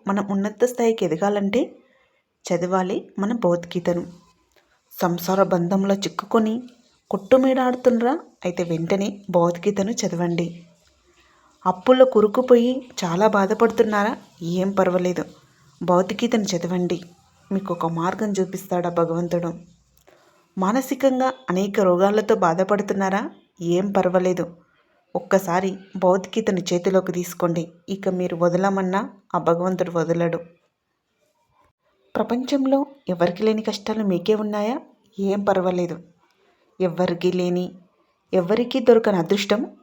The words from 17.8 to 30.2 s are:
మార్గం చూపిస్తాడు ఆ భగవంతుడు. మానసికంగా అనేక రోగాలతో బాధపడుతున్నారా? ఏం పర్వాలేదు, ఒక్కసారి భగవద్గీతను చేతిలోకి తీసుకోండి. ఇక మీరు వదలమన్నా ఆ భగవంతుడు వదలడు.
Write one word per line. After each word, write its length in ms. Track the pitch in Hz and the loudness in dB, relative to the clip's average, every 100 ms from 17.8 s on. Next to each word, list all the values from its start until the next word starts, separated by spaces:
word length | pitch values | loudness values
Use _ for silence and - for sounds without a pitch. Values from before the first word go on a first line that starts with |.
| 165 | -4
మార్గం 380 | 165 175 190 214 | -2 -4 -2 -4
చూపిస్తాడు 560 | 190 185 185 - 180 175 | -2 -4 -6 -4 -4 -2
ఆ 60 | 170 | -2
భగవంతుడు. 520 | 165 165 175 170 170 165 - _ _ _ _ _ _ _ _ - | -2 -2 -2 -4 -4 -10 -18 _ _ _ _ _ _ _ _ -4
మానసికంగా 720 | 190 240 262 277 269 254 262 - - | -2 -2 -2 0 0 2 -2 -2 -4
అనేక 320 | 180 202 202 | -2 0 2
రోగాలతో 540 | 185 175 196 214 208 220 | 4 4 4 2 2 2
బాధపడుతున్నారా? 760 | 175 165 190 208 202 196 190 196 294 - _ _ 170 | 2 2 0 0 0 -2 0 -2 -4 -12 _ _ -2
ఏం 120 | 175 202 | 0 0
పర్వాలేదు, 520 | 196 180 180 185 180 160 - _ _ _ _ _ | 0 2 2 0 -2 -4 -10 _ _ _ _ _
ఒక్కసారి 560 | - - 196 190 175 190 190 - 190 | -10 0 0 2 -2 -2 -6 -12 -2
భగవద్గీతను 640 | 185 190 190 - 214 190 - | 2 2 0 -4 -2 -2 -2
చేతిలోకి 460 | 175 185 185 185 | -2 2 0 0
తీసుకోండి. 520 | 175 175 - 175 170 165 - - | -6 -8 -4 -2 -2 -6 -12 -12
ఇక 200 | 196 196 180 | -6 -4 -4
మీరు 180 | 180 170 | -4 0
వదలమన్నా 640 | 175 175 196 196 185 190 240 - _ | 0 2 0 0 -2 -2 -6 -12 _
ఆ 120 | 175 156 | -2 0
భగవంతుడు 460 | 170 185 180 180 | 0 0 -2 -2
వదలడు. 460 | 170 160 170 | -2 -2 0